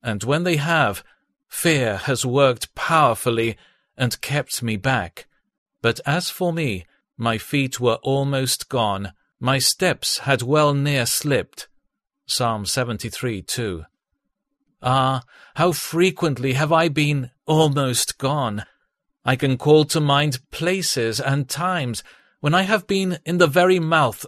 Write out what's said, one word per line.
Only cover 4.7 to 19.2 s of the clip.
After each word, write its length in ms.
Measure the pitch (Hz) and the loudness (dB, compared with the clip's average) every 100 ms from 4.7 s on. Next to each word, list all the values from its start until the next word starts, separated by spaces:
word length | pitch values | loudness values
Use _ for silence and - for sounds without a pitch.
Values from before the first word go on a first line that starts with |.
| 107 | -2
back. 500 | 135 127 87 - - _ _ _ _ _ | 0 -2 -4 -12 -20 _ _ _ _ _
But 200 | 120 - | -2 -2
as 240 | - 160 175 | -2 -2 -4
for 240 | - 180 | -4 -4
me, 320 | 165 147 95 87 _ _ - | -2 -4 -4 -10 _ _ -6
my 220 | 117 110 | -4 -4
feet 420 | - 147 131 - | -2 -2 -2 0
were 180 | 123 113 | 0 0
almost 680 | - 135 139 135 131 - - | 0 0 0 -2 -2 -4 -4
gone, 460 | 131 107 95 98 - _ _ | -2 0 -2 -6 -12 _ _
my 180 | 127 135 | -2 0
steps 600 | 127 - 180 139 - - | 0 0 0 0 -4 -4
had 240 | - 131 | 0 0
well 320 | 123 151 151 | 2 2 2
near 320 | 143 143 143 120 | 2 0 0 -2
slipped." 600 | - 151 127 - - - _ _ _ _ _ - | -2 0 0 -2 -14 -20 _ _ _ _ _ -8
Psalm 400 | - 120 110 98 | -2 -2 -2 -4
seventy-three 760 | - 120 110 117 - 127 104 | -4 -2 -4 -8 -6 -4 -6
two. 460 | 90 - 92 85 78 _ _ _ _ _ _ _ _ _ | -6 -6 -4 -6 -10 _ _ _ _ _ _ _ _ _
Ah, 400 | 123 131 131 131 - - - | 0 2 2 -2 -8 -20 -16
how 180 | - 175 | 0 0
frequently 800 | 165 - 160 185 - 165 131 131 | 0 -4 2 2 2 -2 0 -2
have 180 | 131 151 | 0 2
I 180 | 160 165 | 2 2
been 420 | 143 147 143 123 _ - | 2 0 0 -4 _ 0
almost 720 | 156 156 143 135 120 - - | 4 4 2 0 -2 -4 -4
gone. 480 | 135 147 123 104 - _ _ _ _ _ | -2 -2 -2 -4 -10 _ _ _ _ _